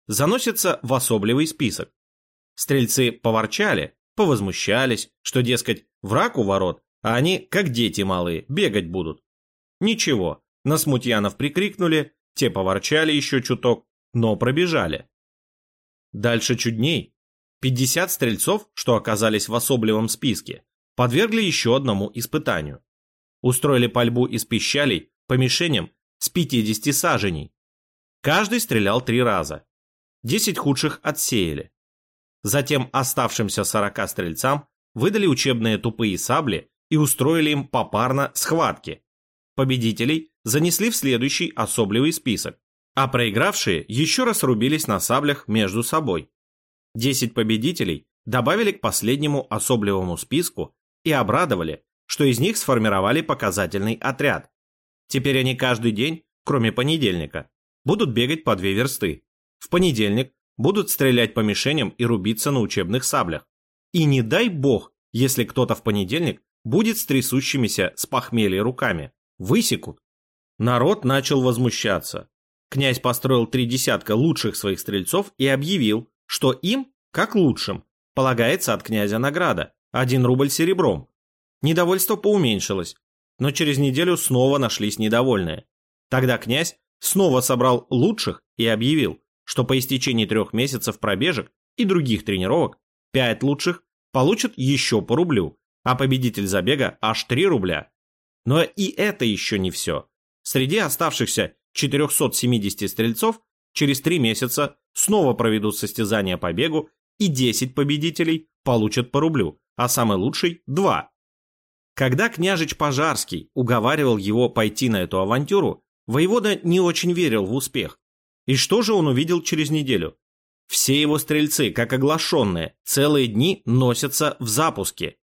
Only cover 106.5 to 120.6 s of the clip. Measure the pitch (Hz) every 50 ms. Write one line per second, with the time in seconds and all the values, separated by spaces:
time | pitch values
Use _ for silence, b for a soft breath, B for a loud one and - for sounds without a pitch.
106.5 | 85 92 143 170 156 156 151 - _ _ _ _ _ - 208 185 143 127 131 120
107.5 | 110 - 135 131 - 147 143 143 151 147 156 170 151 - 170 165 165 160 - _
108.5 | _ _ - 131 123 117 107 107 - 127 120 - - 143 156 165 156 131 92 76
109.5 | - _ _ _ - - - - - 135 117 110 101 92 95 135 156 - - 170
110.5 | 170 - - - 135 180 196 165 104 73 - - _ _ _ _ _ _ _ _
111.5 | _ _ _ _ _ _ _ _ - - 135 131 127 151 220 226 - 156 170 190
112.5 | 196 165 160 - - - 156 147 131 135 156 160 147 - - - 175 156 - _
113.5 | - 131 123 113 123 117 107 123 151 156 143 127 113 104 95 101 107 120 123 117
114.5 | - 120 110 107 107 - 131 120 110 95 90 82 - 95 95 101 120 135 147 -
115.5 | 196 202 156 104 - - _ _ _ _ - - 113 143 170 185 220 240 196 214
116.5 | 196 - - 170 175 185 180 175 170 - 170 175 175 170 175 143 113 107 95 92
117.5 | 120 139 135 - - 131 92 - - _ _ _ _ _ _ _ _ _ - -
118.5 | 135 123 - - 196 240 226 214 220 190 160 147 123 127 160 160 180 170 - -
119.5 | 170 156 156 139 156 156 143 131 120 90 80 80 - _ _ _ _ _ _ _
120.5 | _ _